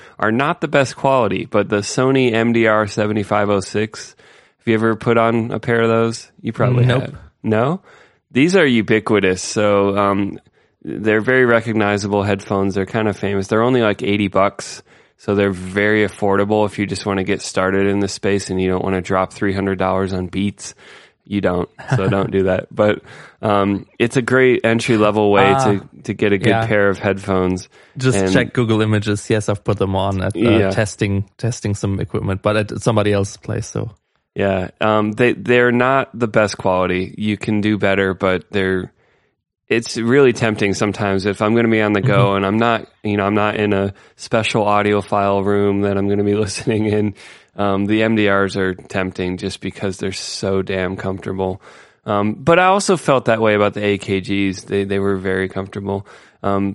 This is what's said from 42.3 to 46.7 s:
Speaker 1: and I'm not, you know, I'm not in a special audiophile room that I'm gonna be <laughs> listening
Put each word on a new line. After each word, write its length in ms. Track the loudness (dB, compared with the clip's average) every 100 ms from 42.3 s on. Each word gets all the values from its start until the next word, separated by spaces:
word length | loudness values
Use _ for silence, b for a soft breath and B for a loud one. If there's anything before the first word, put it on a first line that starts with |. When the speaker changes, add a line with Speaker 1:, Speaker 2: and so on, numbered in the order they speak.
| 2
Speaker 1:
and 80 | 0
I'm 120 | 2
not, 300 | 2 0 -4 _
you 120 | -4 -2
know, 100 | 0
I'm 100 | 2
not 200 | 0 0
in 180 | 0
a 200 | 0 -2 -6 b b
special 480 | -4 -2 0 0 2
audiophile 800 | 2 2 0 0 0 2 0 0
room 360 | 0 2 0
that 160 | 0 0
I'm 120 | 0
gonna 140 | 0 0
be 100 | 0
<laughs> 100 | -2
listening 400 | -6 -2